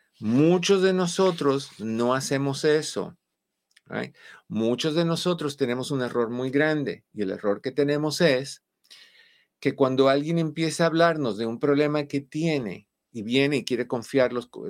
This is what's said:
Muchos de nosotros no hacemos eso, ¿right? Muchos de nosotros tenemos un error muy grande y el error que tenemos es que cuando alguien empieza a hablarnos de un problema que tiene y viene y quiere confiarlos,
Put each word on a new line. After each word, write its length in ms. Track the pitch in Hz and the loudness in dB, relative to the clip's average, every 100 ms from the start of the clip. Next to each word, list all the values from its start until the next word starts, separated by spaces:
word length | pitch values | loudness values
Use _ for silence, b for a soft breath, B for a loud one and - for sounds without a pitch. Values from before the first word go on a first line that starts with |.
| _ - | _ -8
Muchos 640 | 107 123 156 180 175 196 | 0 4 4 4 4 2
de 120 | 190 | 2
nosotros 760 | 185 180 175 190 170 143 139 139 - | 2 0 2 0 2 0 0 -4 -10
no 380 | 107 113 120 131 | -6 -2 0 0
hacemos 480 | 135 139 139 139 | 0 -2 -2 0
eso, 540 | 160 151 147 - 87 87 _ _ _ _ _ _ - | 2 2 0 -6 -8 -10 _ _ _ _ _ _ -12
¿right? 300 | 107 127 - B B B | -10 -10 -12 B B B
Muchos 480 | 107 113 123 160 151 | -4 -2 0 -2 0
de 100 | 170 | 0
nosotros 500 | 165 180 170 151 139 | 0 -2 -2 -4 -4
tenemos 360 | 127 123 123 | -2 -2 -4
un 100 | 139 | -4
error 280 | 123 123 113 | -2 -2 -2
muy 200 | 123 131 | -2 -2
grande 560 | 135 156 151 120 87 _ | 2 2 2 -2 -8 _
y 80 | - | -6
el 100 | 95 | -4
error 300 | 98 104 104 | -2 -2 -2
que 100 | 127 | -2
tenemos 500 | 135 143 147 151 143 | 0 0 0 -2 2
es 420 | 170 127 139 - _ _ _ b b b b b b _ | 2 2 -2 -12 _ _ _ b b b b b b _
que 160 | 135 135 | -2 2
cuando 340 | 135 131 135 | 2 4 4
alguien 300 | 139 151 170 | 4 2 0
empieza 460 | 160 151 160 151 165 | -2 -2 -2 0 2
a 20 | |
hablarnos 500 | 160 170 160 135 101 | 4 2 2 -2 -2
de 80 | 113 | -4
un 140 | 120 | -2
problema 480 | 143 143 147 151 143 | 0 2 2 0 -2
que 140 | 143 | -6
tiene 680 | 143 156 165 151 110 90 - _ _ | -6 -4 0 0 -4 -8 -14 _ _
y 100 | 120 | -12
viene 360 | 107 131 139 143 | -2 2 2 0
y 80 | - | -2
quiere 200 | 120 120 | -4 -2
confiarlos, 640 | 127 110 135 123 120 117 - - | -6 -2 0 0 0 -10 -12 -12